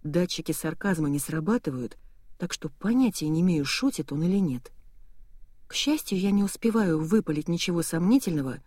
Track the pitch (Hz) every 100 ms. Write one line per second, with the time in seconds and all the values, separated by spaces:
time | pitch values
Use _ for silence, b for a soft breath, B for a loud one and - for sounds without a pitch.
0 | 156 156 180 - 165 156 160 160 202 175
1 | 151 143 - 160 160 240 - 127 120 -
2 | - - - - 180 - - - 196 240
3 | 254 - 156 156 180 165 139 - 269 262
4 | 156 143 170 196 185 123 - - - -
5 | - - - - - - - - - 311
6 | - 190 196 202 202 - 226 220 196 156
7 | 160 214 - 151 151 170 - 175 165 165
8 | 175 262 233 160 135 -